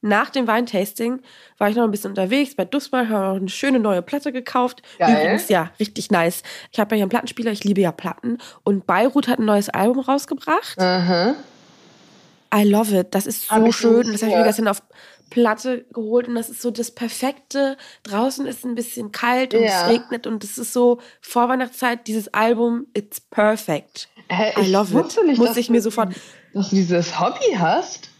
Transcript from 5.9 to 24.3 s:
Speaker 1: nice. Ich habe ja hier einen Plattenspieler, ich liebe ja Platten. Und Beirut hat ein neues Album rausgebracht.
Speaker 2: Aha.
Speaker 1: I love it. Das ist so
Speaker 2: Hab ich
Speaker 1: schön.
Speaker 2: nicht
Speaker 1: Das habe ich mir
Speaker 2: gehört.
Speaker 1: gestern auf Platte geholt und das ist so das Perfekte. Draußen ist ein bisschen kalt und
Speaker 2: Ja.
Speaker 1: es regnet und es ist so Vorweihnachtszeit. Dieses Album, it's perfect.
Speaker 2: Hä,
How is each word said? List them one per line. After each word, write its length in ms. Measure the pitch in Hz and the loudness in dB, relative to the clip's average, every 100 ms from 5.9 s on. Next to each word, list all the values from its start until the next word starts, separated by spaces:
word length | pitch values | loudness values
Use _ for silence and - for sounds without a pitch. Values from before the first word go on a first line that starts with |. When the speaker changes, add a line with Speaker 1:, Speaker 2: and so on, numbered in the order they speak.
| - 185 | -6 0
Speaker 1:
nice. 320 | 185 165 - - - - | 2 2 -2 -12 -18 -10
Ich 60 | - | -4
habe 160 | 208 | 0
ja 20 | 220 | 0
hier 80 | |
einen 40 | 196 | 0
Plattenspieler, 400 | 233 247 - 226 | -2 -4 -6 -4
ich 120 | 208 | -2
liebe 160 | 202 190 | 0 2
ja 100 | 185 | 2
Platten. 460 | 156 180 - 240 233 - - | 0 -10 -8 -6 -6 -8 -6
Und 220 | - 202 - | -2 -2 2
Beirut 420 | 180 240 285 254 | 2 4 2 0
hat 100 | 247 | 0
ein 80 | 214 | 2
neues 240 | 208 202 | 2 0
Album 300 | - 202 254 | 0 0 0
rausgebracht. 800 | 254 277 - 285 - 339 - - | 0 -2 -2 -8 -2 -2 -2 -2
Speaker 2:
Aha. 560 | 185 185 175 175 190 302 - - _ _ - _ _ - _ _ _ | 0 2 2 2 2 0 -6 -20 _ _ -20 _ _ -20 _ _ _
Speaker 1:
I 80 | 208 | 2
love 320 | 208 202 220 196 | 4 4 4 2
it. 180 | 180 | 2
Das 120 | 196 202 | -2 -2
ist 220 | - - | -6 0
so 60 | 220 | 4
Speaker 2:
Hab 100 | 226 | 4
ich 80 | |
Speaker 1:
schön. 260 | - 233 226 | 4 4 4
Speaker 2:
nicht 140 | 240 | 4
Speaker 1:
Das 80 | 208 | -2
habe 80 | 220 | 2
ich 60 | 180 | 4
mir 60 | |
Speaker 2:
gehört. 40 | 220 | 4
Speaker 1:
gestern 200 | 214 226 | 2 0
auf 140 | 202 _ _ - - _ | -2 _ _ -20 -20 _
Platte 560 | - 233 220 254 247 - | 2 2 2 -4 -6 -8
geholt 360 | - 214 240 240 | -10 0 0 0
und 60 | |
das 160 | 240 233 | -6 -6
ist 100 | - | -6
so 100 | 240 | -6
das 200 | 220 233 | -4 -8
Perfekte. 840 | - 233 - 254 285 _ 277 269 269 - - | -6 -8 -4 -6 -6 _ -2 -2 -2 -16 -20
Draußen 420 | - 202 247 262 277 | -8 -2 -2 -2 -8
ist 180 | 240 254 | -8 -8
ein 80 | 233 | -6
bisschen 340 | 233 - 214 | -6 -8 -10
kalt 440 | 208 240 247 262 | -4 0 0 0
und 80 | 226 | 2
Speaker 2:
Ja. 220 | 226 190 175 | 2 2 2
Speaker 1:
es 20 | |
regnet 380 | 233 240 233 220 | 0 0 -8 -6
und 180 | 220 | -8
es 140 | 208 - | -8 -10
ist 140 | 233 | -6
so 260 | 247 247 240 - _ | 2 4 2 -4 _
Vorweihnachtszeit. 840 | - 240 240 262 254 - 254 240 240 | -6 0 0 0 -4 -4 -4 -4 -4
Dieses 260 | 220 202 | -6 -4
Album, 520 | - 226 226 233 233 269 | 0 2 2 2 -2 -4
it's 260 | - 208 - | -8 -8 -14
perfect. 880 | _ - 214 220 220 151 - - - _ | _ 0 2 2 -2 -6 -6 -20 -20 _
Speaker 2:
Hä, 240 | - | -8